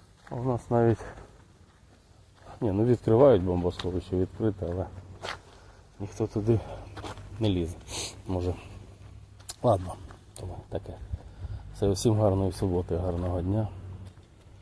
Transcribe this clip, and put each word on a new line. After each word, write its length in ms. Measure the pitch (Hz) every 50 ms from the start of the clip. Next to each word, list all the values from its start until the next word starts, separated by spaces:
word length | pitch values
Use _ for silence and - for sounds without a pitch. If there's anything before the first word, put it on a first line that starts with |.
| - _ _ _ - -
а 40 | 139
у 100 | 123 123
нас 260 | 131 120 113 - -
навіть, 280 | 120 117 117 117 107 - - - - - - - - - - - - - - _ _ _ - - - _ _ _ - - - - - - - - - -
ні, 120 | 131 104
ну, 120 | 92 104 113
відкривають 580 | 123 120 - - 113 113 117 147 139 113 90
бомбосховище, 720 | 90 92 90 90 87 87 - - - 87 92 87 - - 92
відкрите, 500 | 92 92 - - - 110 110 98 - 87 85
але 160 | 87 95 90 - - - - - - - - - - - - - - - - - - - - - - -
ніхто 260 | 98 98 - - 110
туди 340 | - - 107 101 113 117 101 - - - - - - - - - - - - - - - 110
не 80 | 110 104
лізе, 280 | 92 90 85 80 85 - - - - - - - - - -
може. 280 | - 92 90 90 90 85 - - - - - - - - - - - - - - - - - - - - -
Ладно, 320 | - 123 104 92 92 90 - - - - - - - - -
тому 220 | - - - - - - -
таке. 260 | - - - - - - - - - - - - - - - - - - - - -
Все, 140 | - 104 101
всім 320 | 95 - - 120 107 104
гарної 320 | 110 98 95 95 95 92
суботи, 440 | 92 - 104 95 90 90 90 92 85
гарного 460 | 82 90 92 85 87 90 90 90 90
дня, 260 | 87 92 101 110 107 95 - - - - - - - - - - - - - - - - - -